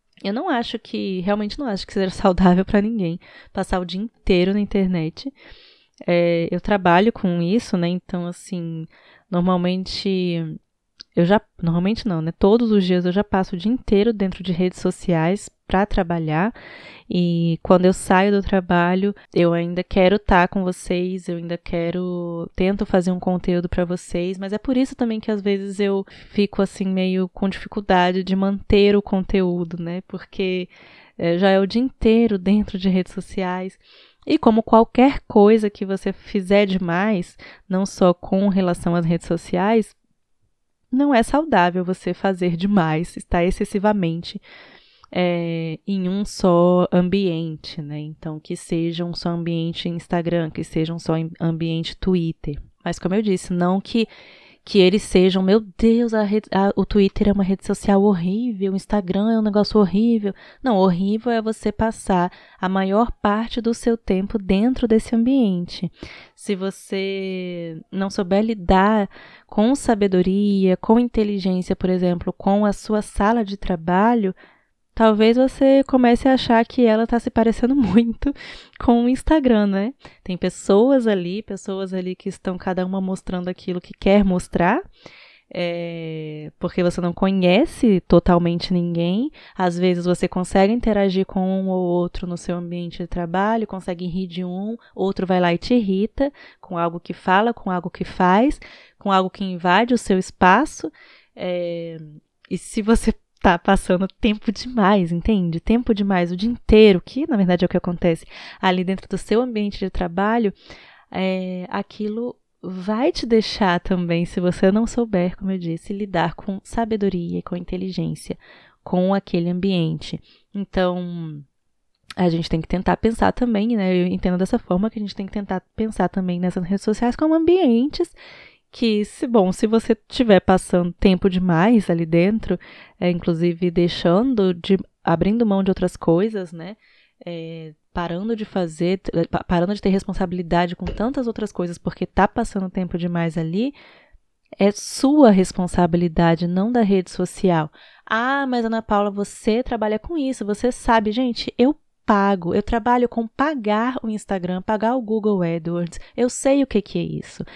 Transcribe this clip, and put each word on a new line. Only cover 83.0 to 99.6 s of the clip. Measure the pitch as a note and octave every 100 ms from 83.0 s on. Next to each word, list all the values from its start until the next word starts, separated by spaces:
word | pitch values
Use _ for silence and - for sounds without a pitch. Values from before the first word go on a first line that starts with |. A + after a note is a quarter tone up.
mostrando | F#3 F#3 - F#3 F3+
aquilo | F#3 - F3+
que | -
quer | - - G3+
mostrar, | G3 F3+ - F#3 F3 B3+ - _ - - - _ _ -
é, | F3 F3 E3+ E3+ D#3+ D#3+ D#3 D3+ D3+ -
porque | F3 -
você | F3+ F3
não | F3
conhece | E3+ F#3+ G3 F3+ F#3 E4 - A#3+ F#3+ -
totalmente | E3+ - F3 F3 E3+ -
ninguém. | F3+ F3 E3+ E3+ F#3+ C#4+ - - -
Às | F#3 F3
vezes | F#3 F3 F3
você | F3 F3+
consegue | F#3 F3+ G3 G3
interagir | A#3+ A#3 G3+ G3 F#3 F#3+
com | F#3+
um | F#3 F#3+ F#3+
ou | F#3
outro | F3+ F3 F3 - F3
no | F3
seu | - F3
ambiente | F3 F3 F3 -
de | F3
trabalho, | F3+ E3+ F3+ G3+ A3+ G#3
consegue | F#3+ F3 E3+ F3+
rir | F3 F#3
de | E3+
um, | F3+ F3+ G3+ A#3 _ -
outro | F#3+ - F#3
vai | F#3
lá | F3
e | E3+
te | -
irrita | B3 G3 F#3+ A3 - C#4+ - - _
com | - F3
algo | E3+ E3+
que | -
fala, | F3 - F#3 A#3
com | A#3 -
algo | F3+ E3+
que | -
faz, | F#3 - F#3 F#3+ C4+ - - - - _
com | G3+
algo | F#3+ F#3
que | -
invade | F#3+ F3+